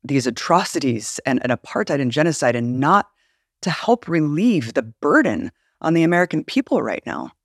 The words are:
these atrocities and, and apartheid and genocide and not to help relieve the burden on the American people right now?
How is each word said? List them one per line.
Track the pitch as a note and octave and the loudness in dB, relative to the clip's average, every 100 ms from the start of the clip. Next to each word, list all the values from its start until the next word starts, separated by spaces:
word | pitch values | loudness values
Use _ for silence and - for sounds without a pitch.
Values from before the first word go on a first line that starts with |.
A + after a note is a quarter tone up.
these | - C#3 B2 | 0 0 0
atrocities | A#2+ - F3 F#3+ F3 C#3 A2+ - - - | -4 2 2 2 -2 -2 -2 -6 -8 -4
and, | A#2+ | -2
and | B2 | -2
apartheid | A#2+ - - G#3+ D3 | -4 -4 -6 -2 -2
and | B2+ | -2
genocide | A#2+ D#3+ D3+ C3 A#2+ | 0 0 2 0 0
and | A#2+ B2+ | -2 -2
not | C#3 G3 - _ _ _ _ _ | 2 2 0 _ _ _ _ _
to | - | -6
help | D#3+ - A#3+ - | -4 0 0 0
relieve | E3 D3+ D3 A#3 F#3+ A2+ C3+ | 0 0 2 2 2 0 -4
the | |
burden | A2 - D3 C#4+ A3+ G2 - _ _ _ | -4 -4 2 4 4 0 -6 _ _ _
on | D#3+ E3 | 0 2
the | |
American | E3 F3 F3+ D#3 | 4 4 2 -2
people | - - - A#3 | -2 -4 0 0
right | A2+ - - | 0 -6 -6
now? | - - _ | -8 -10 _